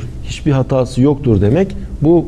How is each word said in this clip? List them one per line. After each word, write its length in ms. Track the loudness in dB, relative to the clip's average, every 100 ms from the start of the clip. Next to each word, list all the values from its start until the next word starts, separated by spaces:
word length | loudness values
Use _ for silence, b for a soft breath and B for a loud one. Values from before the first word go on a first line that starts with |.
| -4 -10
hiçbir 280 | -10 -4 0
hatası 500 | 0 0 0 0 2
yoktur." 400 | 2 2 2 2
demek 340 | 2 2 0 -4 B B
bu 240 | 2 2